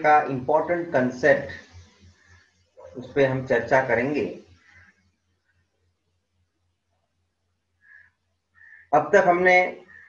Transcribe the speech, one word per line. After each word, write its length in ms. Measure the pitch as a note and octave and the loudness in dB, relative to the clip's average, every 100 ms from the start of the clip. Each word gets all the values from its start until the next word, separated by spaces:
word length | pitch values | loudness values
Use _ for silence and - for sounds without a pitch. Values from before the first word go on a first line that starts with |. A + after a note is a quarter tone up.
का 180 | D3+ D3+ C3+ | 2 4 2
इंपॉर्टेंट 600 | B2+ - D#3 D#3 E3+ E3+ | -6 0 -2 0 -4 -2
कॉन्सेप्ट, 560 | B2+ B2 - D3 - - - - - - _ - _ _ _ _ _ _ _ - B2+ | -2 -2 0 2 2 -2 -16 -20 -20 -20 _ -20 _ _ _ _ _ _ _ -20 -18
उस 140 | - | -6
पे 100 | C#3+ C3+ | 0 0
हम 200 | C3 B2+ | 0 -2
चर्चा 340 | A#2 A2+ C3 A#2+ | -2 2 0 0
करेंगे। 360 | A#2 C3+ C#3+ F#2+ - - _ _ _ _ _ _ _ _ _ _ _ _ _ _ _ _ _ _ _ _ _ _ _ _ _ _ _ _ _ _ _ _ _ _ - _ _ _ _ _ _ - - - | -2 -2 -4 -6 -10 -20 _ _ _ _ _ _ _ _ _ _ _ _ _ _ _ _ _ _ _ _ _ _ _ _ _ _ _ _ _ _ _ _ _ _ -20 _ _ _ _ _ _ -20 -20 -4
अब 160 | D3+ - | -2 2
तक 120 | G3 F3 | 2 4
हमने 280 | F3 F#3 F3+ F3+ - - - | 2 2 2 0 -8 -20 -20